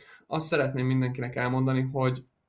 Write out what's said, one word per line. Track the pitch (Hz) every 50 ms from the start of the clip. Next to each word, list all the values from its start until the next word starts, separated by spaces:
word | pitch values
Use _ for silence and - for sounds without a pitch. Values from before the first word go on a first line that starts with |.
| - - - - _ -
azt | - 160 156
szeretném | - 170 147 131 131 131 127 127
mindenkinek | 131 131 131 127 123 127 - 120 120 -
elmondani, | 127 123 123 131 131 131 131 131 127
hogy | 131 131 143 135 131 127 131 127 - _ _ _ _